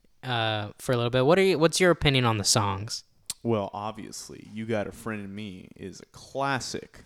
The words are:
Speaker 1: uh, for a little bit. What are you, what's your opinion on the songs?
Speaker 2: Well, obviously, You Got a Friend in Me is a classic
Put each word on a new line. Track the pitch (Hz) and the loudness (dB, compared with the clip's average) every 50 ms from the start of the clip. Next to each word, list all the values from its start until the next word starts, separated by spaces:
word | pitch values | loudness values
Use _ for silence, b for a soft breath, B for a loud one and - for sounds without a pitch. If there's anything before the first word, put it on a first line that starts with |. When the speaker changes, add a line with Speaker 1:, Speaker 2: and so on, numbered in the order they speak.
| _ _ _ _ - | _ _ _ _ -8
Speaker 1:
uh, | 127 123 117 113 110 110 107 104 104 - - | -4 -2 0 0 0 0 -2 -4 -8 -10 -10
for | - - 127 | -2 0 0
a | |
little | 120 120 120 | 2 2 2
bit. | 120 131 127 | 2 4 6
What | 139 175 190 | 6 6 6
are | 190 | 6
you, | 196 175 135 | 4 4 4
what's | 160 165 - - | 4 2 4 4
your | 185 180 | 4 4
opinion | 165 - - 151 135 131 123 | 4 6 4 4 4 4 4
on | 117 110 104 | 4 2 2
the | 95 | 2
songs? | - - 120 101 101 95 95 104 110 - - - _ _ _ _ - - _ - | 2 4 4 4 2 0 -2 -4 -8 -10 -10 -12 _ _ _ _ -14 -14 _ -2
Speaker 2:
Well, | 117 117 107 98 - - | 0 0 0 0 -2 -6
obviously, | 101 104 107 107 110 - 104 - - - - - - - - 104 | -6 -6 -6 -8 -8 -12 -14 -14 -14 -14 -14 -16 -16 -16 -14 -10
You | 110 110 | -10 -6
Got | 110 113 104 98 95 | -4 -2 -2 -2 -4
a | - | -8
Friend | - - 117 110 104 101 | -10 -8 -8 -8 -8 -8
in | 98 98 | -10 -10
Me | 104 107 101 92 92 - - - | -10 -10 -10 -12 -14 -16 -18 -16
is | - 101 95 87 - | -14 -14 -14 -14 -14
a | - | -20
classic | _ _ - - - - 135 139 139 135 123 - - - - - - - - - | _ _ -20 -20 -10 -4 -2 0 0 0 -2 -4 -4 -8 -8 -8 -10 -18 -20 -20